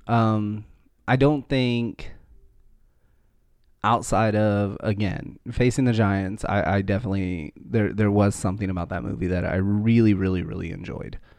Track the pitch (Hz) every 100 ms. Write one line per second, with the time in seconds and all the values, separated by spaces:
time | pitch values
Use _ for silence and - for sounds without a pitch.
0 | - 117 113 110 104 107 107 _ _ _
1 | - 127 139 147 - 135 123 120 117 -
2 | - - - - - _ _ _ _ _
3 | _ _ _ _ _ _ _ _ 104 120
4 | - 98 110 107 107 101 101 - - 98
5 | 101 - - - - - 123 120 127 113
6 | 104 98 95 104 - 101 80 98 98 98
7 | 95 98 92 87 76 - - 113 104 101
8 | 104 101 101 - 101 101 98 90 87 90
9 | 58 67 90 90 87 92 98 104 110 117
10 | 110 95 95 92 80 92 85 92 92 -
11 | - - -